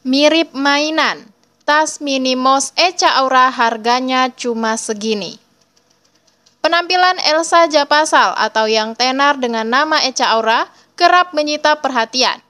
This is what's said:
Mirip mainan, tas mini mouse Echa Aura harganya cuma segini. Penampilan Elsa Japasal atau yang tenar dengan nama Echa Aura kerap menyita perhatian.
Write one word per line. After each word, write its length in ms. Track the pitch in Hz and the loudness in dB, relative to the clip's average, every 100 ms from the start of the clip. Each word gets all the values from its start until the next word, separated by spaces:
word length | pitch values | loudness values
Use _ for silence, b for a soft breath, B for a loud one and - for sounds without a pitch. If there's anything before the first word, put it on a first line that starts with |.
Mirip 560 | 262 262 294 320 320 254 | -2 2 2 2 -2 -2
mainan, 720 | 285 285 302 311 254 156 - _ _ _ - | -2 0 -2 -2 -2 -4 -12 _ _ _ 0
tas 320 | 294 311 - | 0 0 -4
mini 320 | 294 269 262 | -4 -2 -2
mouse 400 | 254 262 269 269 | 0 2 0 0
Echa 480 | - 349 359 349 254 | -2 -2 0 0 2
Aura 320 | 262 254 254 | 2 2 2
harganya 800 | 247 233 226 220 247 254 254 254 | 2 -2 0 -2 0 0 0 -2
cuma 420 | 247 247 226 226 226 | -4 -6 -4 -2 -4
segini. 560 | - 214 220 214 170 - _ _ _ _ _ _ _ _ _ _ _ _ | -6 -6 -4 -4 -6 -16 _ _ _ _ _ _ _ _ _ _ _ _
Penampilan 560 | 311 339 349 359 359 370 | -2 -2 -2 0 2 0
Elsa 440 | - 311 330 339 339 | 0 0 2 2 4
Japasal 680 | 294 285 294 311 302 226 - | 2 2 2 2 2 2 0
atau 320 | 220 220 220 | -2 0 0
yang 240 | 220 220 | 0 -2
tenar 480 | 226 247 262 285 285 | -2 -2 0 0 0
dengan 240 | 247 226 | -2 -4
nama 360 | 220 254 311 311 | -2 -2 0 0
Echa 280 | 262 254 233 | -2 -2 0
Aura 360 | 226 220 233 349 b b - | 0 0 0 -2 b b 0
kerap 360 | 349 349 359 | 4 4 2
menyita 480 | 302 302 302 302 302 | -2 -4 -2 0 0
perhatian. 600 | 277 254 226 254 226 - _ | -2 -2 -4 0 -2 -2 _